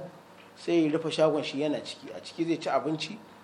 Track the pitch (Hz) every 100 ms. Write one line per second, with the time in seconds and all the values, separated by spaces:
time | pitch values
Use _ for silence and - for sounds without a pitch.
0 | - - - - - - - 170 156 156
1 | 160 151 156 147 - 135 151 127 - -
2 | - 90 - - 165 160 - 135 131 156
3 | - - - -